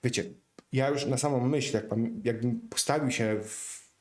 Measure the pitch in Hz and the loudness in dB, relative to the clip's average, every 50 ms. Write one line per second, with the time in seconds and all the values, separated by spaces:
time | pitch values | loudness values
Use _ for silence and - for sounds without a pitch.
0 | - 123 117 - 87 - - - _ _ _ - _ _ - 131 131 139 147 143 | 0 0 0 0 -4 -4 -8 -16 _ _ _ -20 _ _ 0 2 2 4 2 0
1 | 139 123 131 127 139 147 143 127 123 131 151 147 135 - - 110 - - 107 107 | 0 0 0 2 2 2 2 4 2 4 2 2 0 2 0 0 0 0 0 0
2 | 117 117 - - 101 117 113 110 113 123 117 117 - - - - - - 139 156 | 0 0 -2 -2 -2 -2 0 0 0 0 -2 -2 -6 -6 -4 -4 0 0 0 2
3 | 151 131 - - 117 107 107 107 107 - - - - - - - - - _ _ | 2 0 0 0 0 0 0 0 -2 -6 -10 -10 -10 -10 -12 -14 -16 -20 _ _